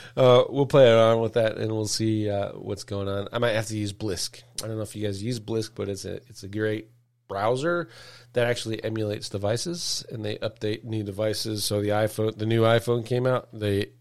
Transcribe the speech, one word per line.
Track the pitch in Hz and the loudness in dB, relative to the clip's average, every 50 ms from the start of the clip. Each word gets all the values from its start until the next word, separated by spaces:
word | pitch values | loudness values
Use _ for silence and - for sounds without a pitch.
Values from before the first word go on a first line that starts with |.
| - - - | -18 -6 0
uh, | 135 131 127 123 127 - | 4 6 8 8 8 6
we'll | - 117 139 143 | 4 2 0 2
play | 120 - 143 131 117 | 4 8 8 10 10
around | 113 113 113 113 113 113 | 10 8 8 6 6 4
with | 113 110 - | 2 0 2
that, | 120 110 110 - | 2 0 0 0
and | - 110 110 | -2 -4 -4
we'll | 110 110 107 | -2 -2 -4
see, | 101 - - 113 110 107 107 107 104 | -2 -2 -2 0 0 0 0 -2 -2
uh, | 101 101 101 - | -2 -2 -4 -6
what's | - 98 95 104 104 - - | -8 -10 -8 -8 -8 -8 -8
going | - 104 101 98 98 | -8 -6 -6 -4 -4
on. | 98 101 101 101 - | -4 -6 -6 -4 -2
I | 117 | 0
might | 120 120 107 | 0 2 0
have | 113 107 | 0 -2
to | 107 110 | -4 -4
use | 107 104 101 | -4 -4 -4
Blisk. | 98 - 107 107 90 - - - - - - _ _ - - | -6 -6 -6 -6 -4 -4 -6 -8 -10 -14 -20 _ _ -10 -10
I | |
don't | 107 110 | -8 -6
know | 110 107 | -8 -8
if | 104 - | -8 -8
you | 104 104 | -6 -6
guys | 104 98 98 | -6 -4 -4
use | 101 120 127 117 | -6 -6 -6 -6
Blisk, | 104 110 113 110 110 - - | -6 -4 -4 -4 -4 -6 -8
but | - 101 98 | -8 -8 -6
it's | 98 95 - | -8 -8 -8
a, | 95 95 - - | -10 -12 -12 -14
it's | - 107 - 101 | -18 -20 -18 -14
a | |
great | 98 98 107 107 107 107 110 - - _ _ _ _ _ _ _ | -8 -6 -4 -2 -2 -4 -4 -8 -14 _ _ _ _ _ _ _
browser | - 98 98 104 113 127 131 143 170 175 175 160 - - - - - - - - _ - | -8 -4 -2 0 0 0 0 -2 -2 -2 -4 -6 -8 -12 -20 -20 -20 -20 -20 -14 _ -2
that | 120 120 | 0 0
actually | 120 120 - - 110 110 104 - | 0 0 -2 -4 -6 -6 -6 -6
emulates | 110 110 110 107 104 104 - 110 | -4 -4 -4 -4 -4 -4 -6 -8
devices, | - - 98 104 101 117 120 - 175 175 170 - - - - - - | -8 -8 -4 -2 -2 -2 -2 -4 -6 -8 -6 -6 -6 -6 -6 -8 -10
and | - 110 107 | -10 -8 -6
they | 107 107 | -6 -6
update | - - 110 - - - 107 107 - - | -6 -6 -8 -8 -6 -6 -4 -4 -6 -6
new | 113 110 110 104 | -6 -6 -6 -6
devices. | 101 95 101 107 110 104 - - 110 107 104 - | -6 -4 -2 -2 -2 -2 -2 -4 -4 -4 -4 -4
So | - 107 104 | -2 -2 0
the | 104 104 | 0 0
iPhone, | 104 107 110 107 - - 110 110 - | 2 2 0 0 0 -2 -2 -2 -2
the | - 107 | -2 -2
new | 110 113 113 | 0 2 4
iPhone | 113 113 117 117 - 120 120 120 110 | 6 6 4 4 2 2 -2 -2 -2
came | 110 127 123 123 | -2 -2 0 0
out, | 127 127 120 - - | 0 0 -2 -4 -6
they | - 110 107 104 101 98 104 - - _ | -10 -4 -2 0 0 0 -2 -4 -8 _